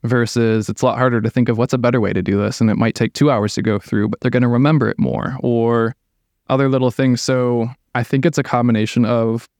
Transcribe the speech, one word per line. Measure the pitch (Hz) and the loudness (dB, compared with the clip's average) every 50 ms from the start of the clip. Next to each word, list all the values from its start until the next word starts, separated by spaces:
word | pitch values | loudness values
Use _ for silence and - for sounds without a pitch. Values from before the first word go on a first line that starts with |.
| - | 0
Versus | 120 123 123 120 110 - 120 117 113 110 110 104 - | 2 2 2 2 0 0 0 2 2 2 0 0 -2
it's | - - - | -4 0 0
a | |
lot | 127 110 113 | 0 0 2
harder | 127 127 120 113 | 0 2 2 0
to | 107 117 | -2 0
think | - 131 123 - | 0 0 0 0
of | 117 110 | 0 0
what's | 120 - - | 0 0 0
a | 127 | 0
better | 117 120 123 127 | 0 0 2 2
way | 107 98 101 | 0 0 -2
to | 95 | -2
do | 92 92 98 101 | 0 0 0 0
this. | 104 104 - - | 0 -2 -2 0
And | 123 110 | 0 0
it | 101 - | 2 2
might | 113 113 - | 0 -2 0
take | - 120 - | -2 -4 -4
two | - - 143 147 | 0 2 2 2
hours | 135 110 104 107 - | 2 2 0 -2 -4
to | - | -2
go | 98 107 107 104 | -2 -2 -2 -2
through, | - - - 110 101 107 | -4 -4 -2 -2 -2 -2
but | 107 - | -4 -4
they're | - 127 | -4 -2
gonna | 120 127 120 120 | 0 2 2 2
remember | 120 120 135 143 160 151 123 104 | 2 2 2 4 2 2 2 0
it | 101 - | -2 -2
more | - - - - - - 135 131 | -2 -2 -2 -4 -6 -6 -8 -4
or | - 123 120 117 113 117 117 117 113 113 - _ _ _ _ _ _ _ _ _ _ _ | -4 -2 0 0 0 2 2 0 0 -2 -4 _ _ _ _ _ _ _ _ _ _ _
other | 127 135 139 135 | -2 0 0 0
little | 131 131 127 127 | 0 0 0 0
things. | 117 - 135 131 123 117 | 0 0 0 0 0 0
So | - - 131 127 123 123 120 120 113 120 127 _ _ _ _ | 0 -2 -2 0 0 0 0 -2 -2 -4 -8 _ _ _ _
I | 123 120 | -6 -4
think | - - 135 131 | -2 -2 0 0
it's | 175 151 - | 0 0 0
a | 135 | -4
combination | - - 123 120 123 117 107 110 110 - 120 120 | -2 -2 0 2 2 2 2 0 0 0 0 0
of | 110 120 117 113 113 113 117 - _ _ _ | 2 2 0 0 0 -2 -4 -6 _ _ _